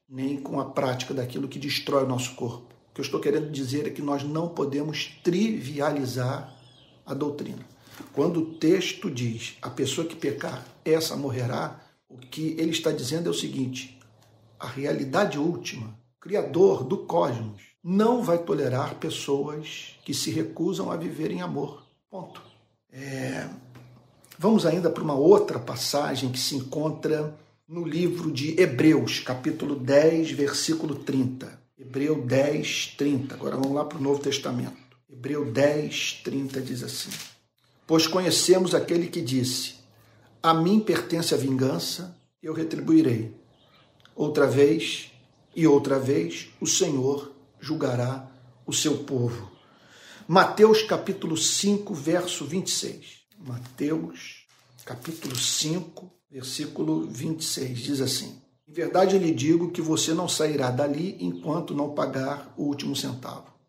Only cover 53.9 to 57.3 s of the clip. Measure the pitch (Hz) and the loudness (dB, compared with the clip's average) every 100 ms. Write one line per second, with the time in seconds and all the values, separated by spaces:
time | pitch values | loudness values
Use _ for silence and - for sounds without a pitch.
53.9 | 160 170 - - - _ _ _ - - | -2 -4 -12 -18 -20 _ _ _ -20 -14
54.9 | 123 - 160 - 123 - - 151 170 165 | -12 -12 -10 -8 -4 -2 0 0 -2 -4
55.9 | - 180 _ _ 139 123 - 147 - 156 | -16 -20 _ _ -14 -10 -8 -8 -4 -2
56.9 | 160 - 110 160 | -2 -2 -6 -6